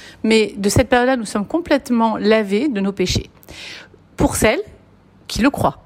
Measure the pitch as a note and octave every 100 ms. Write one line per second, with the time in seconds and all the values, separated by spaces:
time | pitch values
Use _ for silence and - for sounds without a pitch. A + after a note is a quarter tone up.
0 | - - A3 A3 G#3+ - G3+ B3+ B3+ B3
1 | B3 C4 G#3 G#3+ G3+ E4 E4+ D4 - A#3+
2 | A3+ G#3 G3+ A3 G3+ G3+ D4+ G3+ G3 F#3+
3 | F#3 - - - - - - - - -
4 | _ - C#4+ - A3 D4+ G#4 - _ _
5 | _ _ - - B3 - D#3 -